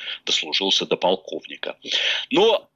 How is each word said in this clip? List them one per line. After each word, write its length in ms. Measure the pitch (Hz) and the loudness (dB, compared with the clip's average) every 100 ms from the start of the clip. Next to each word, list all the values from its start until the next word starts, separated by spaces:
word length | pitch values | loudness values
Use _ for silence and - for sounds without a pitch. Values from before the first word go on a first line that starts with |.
| - - - | -12 -10 -2
дослужился 600 | - 80 - 95 90 - | -2 -2 -2 0 0 0
до 120 | - | 0
полковника. 800 | 90 92 - - - 71 - - - - - - - | 2 0 -2 -10 -10 -10 -10 -10 -4 -2 0 -2 0
Но, 400 | 143 220 208 - | 4 4 4 0